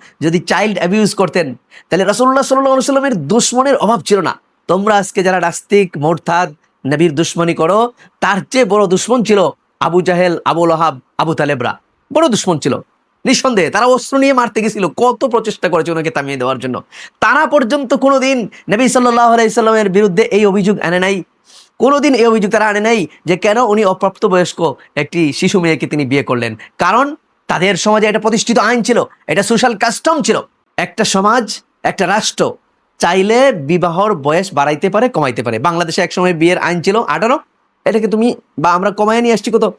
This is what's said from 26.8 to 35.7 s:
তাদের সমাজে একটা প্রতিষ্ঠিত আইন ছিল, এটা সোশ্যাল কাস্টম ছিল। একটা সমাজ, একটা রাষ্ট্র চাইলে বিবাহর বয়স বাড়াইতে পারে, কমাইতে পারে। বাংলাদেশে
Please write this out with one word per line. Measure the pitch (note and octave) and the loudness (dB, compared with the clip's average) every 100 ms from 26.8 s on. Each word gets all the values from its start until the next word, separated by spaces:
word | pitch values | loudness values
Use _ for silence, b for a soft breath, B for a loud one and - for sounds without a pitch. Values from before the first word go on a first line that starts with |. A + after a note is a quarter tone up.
| F3+ A3+ C#4+ D#4 _ _ - | 0 0 0 -4 _ _ -6
তাদের | D#3 F#3 F3+ | -2 0 0
সমাজে | G#3+ G#3+ G#3+ | 0 2 2
একটা | G#3+ | 0
প্রতিষ্ঠিত | G#3+ A3 - A#3 | 0 -2 0 0
আইন | G#3 B3 | 2 0
ছিল, | A3 A3 - b b | 0 0 -2 b b
এটা | D#3 | -2
সোশ্যাল | G3 A#3 B3 A3+ | 0 2 0 0
কাস্টম | A#3 - D#4+ D#4+ | -2 -2 -2 0
ছিল। | G#3+ E3+ - _ _ - | 0 -2 -4 _ _ -8
একটা | E3+ - | -6 -4
সমাজ, | G#3 G3 G3+ B3 G3+ - _ _ | -2 0 2 0 -2 -8 _ _
একটা | - F3 F3+ | -6 -2 -2
রাষ্ট্র | G#3 - - C#3 - _ _ _ - | -2 -2 -2 -4 -4 _ _ _ -4
চাইলে | F3 F#3+ G3 A#3 C#4 | 0 2 2 2 2
বিবাহর | G3+ C#3 F3 F3 E3 G#3+ F3 | 0 -2 0 0 0 -2 -2
বয়স | C#3 E3 F#3+ | -2 -2 -2
বাড়াইতে | C#3+ C#3 D3+ G3 | -2 -2 0 -2
পারে, | G#3 B3 | 0 0
কমাইতে | F3 C#3 A#2 | 0 -2 -2
পারে। | A#2+ A2 | -4 -2
বাংলাদেশে | E3 | -2